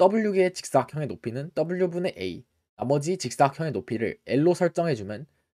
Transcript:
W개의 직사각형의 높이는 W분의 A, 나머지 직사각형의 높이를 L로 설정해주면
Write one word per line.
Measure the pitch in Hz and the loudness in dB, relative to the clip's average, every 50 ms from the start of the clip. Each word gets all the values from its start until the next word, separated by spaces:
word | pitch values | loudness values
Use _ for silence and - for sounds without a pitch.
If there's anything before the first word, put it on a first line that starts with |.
W개의 | 170 190 202 226 220 208 196 190 185 180 180 | 4 4 4 4 0 2 2 4 2 2 2
직사각형의 | - - - - 135 123 - - 151 151 120 | -4 -6 0 2 2 2 2 -4 -6 -6 -6
높이는 | 90 - - 120 110 127 143 170 - | -6 -8 -8 -8 -6 -6 -8 -6 -2
W분의 | - 156 165 180 180 185 180 165 175 180 185 - - | -2 -2 -2 0 0 0 0 0 -2 -4 -4 -4 -4
A, | 92 92 85 - - _ _ _ _ _ _ | -6 -6 -6 -8 -12 _ _ _ _ _ _
나머지 | - 107 120 143 147 143 160 190 185 | -6 -2 0 0 0 0 -2 -4 -4
직사각형의 | - 123 - - 143 135 - - 160 160 120 | -4 -4 2 2 2 2 2 0 -6 -4 -4
높이를 | 95 82 - 120 110 117 95 - - - | -6 -6 -6 -4 -4 -2 -4 -4 -6 -6
L로 | - 104 135 151 175 175 | -2 0 2 4 4 2
설정해주면 | 170 180 170 - - 170 170 143 107 101 95 104 104 151 - _ _ _ _ | 2 2 0 0 0 0 0 -2 -2 -4 -8 -10 -10 -12 -16 _ _ _ _